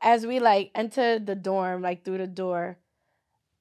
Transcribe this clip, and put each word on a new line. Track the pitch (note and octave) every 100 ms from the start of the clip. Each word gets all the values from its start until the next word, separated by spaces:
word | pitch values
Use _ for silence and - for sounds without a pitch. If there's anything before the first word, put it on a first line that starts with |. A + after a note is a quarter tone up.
as | A3+ A#3 A3+
we, | B3+
like, | A#3 G3+ G3 -
entered | A3+ C4 A#3+ A3+ G3+
the | G3
dorm, | F#3 F#3+ F#3 F3+
like, | F3+ F3 F#3
through | F#3
the | F#3+
door, | F#3 F#3 F3 F3 F3+ _ _ _ _ _ _ _ _